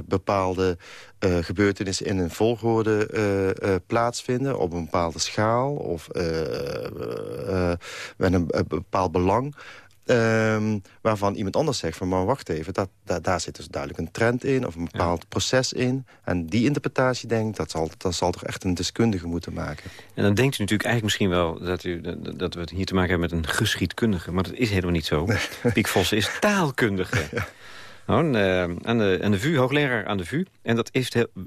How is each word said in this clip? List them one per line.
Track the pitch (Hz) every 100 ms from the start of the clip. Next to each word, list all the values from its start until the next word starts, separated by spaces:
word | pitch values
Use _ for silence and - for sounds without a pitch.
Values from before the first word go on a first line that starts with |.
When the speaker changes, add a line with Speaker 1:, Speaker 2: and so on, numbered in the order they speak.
Speaker 1:
bepaalde, | 82 95 - 101 92 90 92 85 - - - -
eh, | 98 87
gebeurtenissen | 82 92 101 98 98 92 -
in | 95
een | 85
volgorde, | - 110 113 117 113 110 107 107
eh, | 110 104 98 95 - 101
eh, | 92 -
plaatsvinden | 117 120 - - 123 139 -
op | 85
een | 85
bepaalde | 80 92 85 80
schaal | - - 107 120 139
of, | 143 - 85 -
eh, | - 82 80 76 60 69 - - - 58 55 52 60 76 92 90
eh, | 87 - - - -
met | 95
een, | 90 80
een | 85 90
bepaald | 87 - 101 90
belang. | 90 90 107 143 - - - - - -
Ehm, | 123 113 110 110 107 107 104 - -
waarvan | 110 104 101
iemand | - 95 98
anders | 156 -
zegt | 82 -
van, | 92
"Maar | 92
wacht | 95 139 -
even, | 78 80
dat, | 95 95 -
da-, | - 87
daar | 87 87
zit | - -
dus | -
duidelijk | 76 71 -
een | 82
trend | - 113 123
in... | 135 131 -
of |
een | 82
Speaker 2:
Ja. | 85
Speaker 1:
bepaald | - 87 87 -
proces | 101 - 131 131
in." | - 123 135 131 -
En | - 90 82
die | 107
interpretatie, | 104 - - - 127 123 113
denk | 113 110
ik, | 104
dat | 80
zal, | 80 80 -
dat | 92
zal | 85 90
toch | -
echt | - -
een | 92
deskundige | 87 87 - 117 95 85
moeten | 85 -
maken. | 85 82 - - - -
Speaker 2:
En | -
dan | 101
denkt | 101 135 -
u |
natuurlijk | 101 104 120
eigenlijk | 117
misschien | 107 - 101
wel... | 87 82 82
dat | 87 90
u, | 90 85
dat, | 87 80 82 80
dat | 90
we | 85
het | 85
hier | 90 92
te |
maken | 95 90
hebben | 87 85
met | 85 78
een |
geschiedkundige, | - 110 - 92 - 117 90 -
maar | 90
dat | 87
is | - 120
helemaal | 98 87
niet | 85 -
zo. | 76
Speaker 1:
Nee. | 90 95 - - 120
Speaker 2:
Piek | 113 101
Vos | 104 90
is | 104 - -
taalkundige. | 208 202 151 139 117 98 - 107 76
Speaker 1:
<laughs> |
Ja. | - - - - - - - -
Speaker 2:
Oh, | 110
en, | 165
eh, | 113 98 92 87 87 -
aan | 117
de, | 101 90
aan | 101
de | 98
vu, | 135 151
hoogleraar | 127 143 143 117 98
aan | 104
de |
vu. | 87 139 190 _
En | - 117
dat | -
is... | 131 123
Heel, | 120 113 95